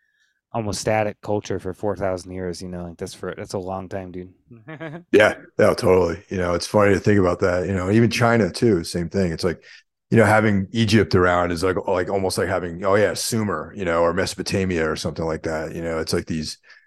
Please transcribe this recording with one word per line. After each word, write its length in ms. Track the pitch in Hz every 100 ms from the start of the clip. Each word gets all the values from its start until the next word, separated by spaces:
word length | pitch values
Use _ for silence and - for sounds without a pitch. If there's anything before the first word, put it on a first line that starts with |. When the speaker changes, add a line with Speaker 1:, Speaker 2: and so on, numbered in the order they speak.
| _ _ _ _ _
Speaker 1:
almost 300 | 117 107 95
static 380 | - 110 104 -
culture 380 | - 104 - 95
for 140 | 92
four 220 | 87 104 95
thousand 360 | 98 92 90
years, 300 | 92 90 85
you 80 | 92
know? 140 | 87
Like, 140 | 87 85
that's 160 | 95
for, 200 | - 92 85
that's 180 | 101
a 60 | 104
long 300 | 90 95 92
time, 220 | 98 92
dude. 220 | 90 90 _ _ 117 110
<laughs> 380 | 156 165 165 -
Speaker 2:
Yeah, 240 | - 104 - - -
yeah, 160 | 104
totally. 500 | 82 92 92 87 85 -
You 80 | 98
know, 160 | 87
it's 140 | 87 -
funny 260 | 104 101
to 60 | 92
think 200 | 104 101
about 200 | 90 87
that, 260 | 95 90 92
you 60 |
know, 160 | 95 92
even 220 | 110 117
China 400 | - 120 117 95
too, 320 | - 120 92
same 260 | 80 87 82
thing. 220 | 98 90
It's 120 | 80
like, 200 | 87 78 - - _ _ -
you 60 | 113
know, 80 | 104
having 420 | 107 110 98 95
Egypt 440 | 113 110 107 95 95
around 360 | 90 87 87
is 120 | 85
like, 140 | 92 92 -
like, 220 | 90 90
almost 280 | 98 95 -
like 100 | 90
having, 360 | 92 87 85 98
oh 100 | 101
yeah, 180 | 98 82
Sumer, 580 | - 113 104 80 80 101
you 100 | 90
know, 160 | 82
or 100 | 85
Mesopotamia 760 | 87 87 - - 98 92 85 80
or 60 | 78
something 300 | 87 78 80
like 180 | 78
that. 300 | 82 80 80 80
You 60 |
know, 160 | 82 80
it's 140 | 78
like 140 | 87 -
these, 320 | 82 76 - _ -